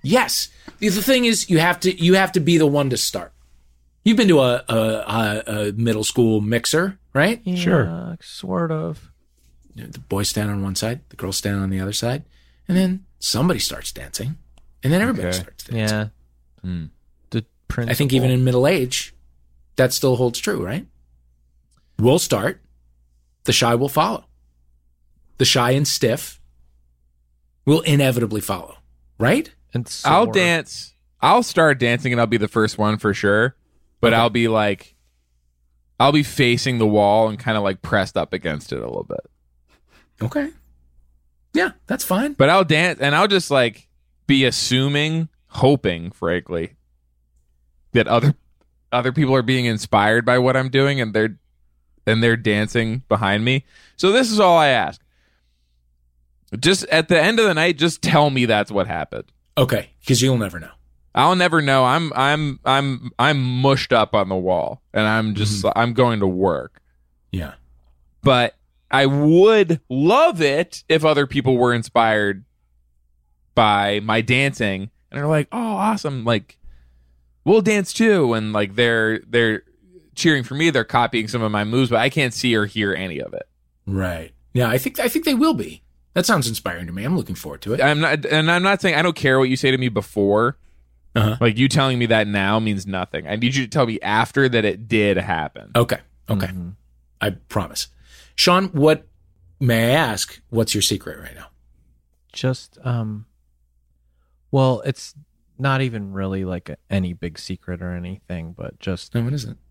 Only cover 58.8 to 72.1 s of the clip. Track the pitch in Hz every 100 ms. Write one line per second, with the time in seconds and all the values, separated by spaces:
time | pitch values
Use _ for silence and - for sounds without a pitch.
58.8 | 92 82 71 57 - _ _ - 127 110
59.8 | - _ - 123 131 127 101 85 78 -
60.8 | _ _ _ - 147 185 180 160 143 135
61.8 | 127 147 165 131 135 151 147 131 - 135
62.8 | 139 127 123 - 131 147 127 123 135 131
63.8 | - 117 107 107 95 95 92 90 - -
64.8 | _ 104 107 110 110 101 104 104 101 -
65.8 | 120 117 123 110 98 90 95 73 64 _
66.8 | _ _ _ _ _ 92 76 - _ _
67.8 | _ _ _ _ 143 123 120 _ _ _
68.8 | _ 135 139 143 147 165 202 220 190 170
69.8 | _ 131 156 247 330 185 147 143 180 -
70.8 | _ 160 156 147 139 139 131 127 123 120
71.8 | 113 120 113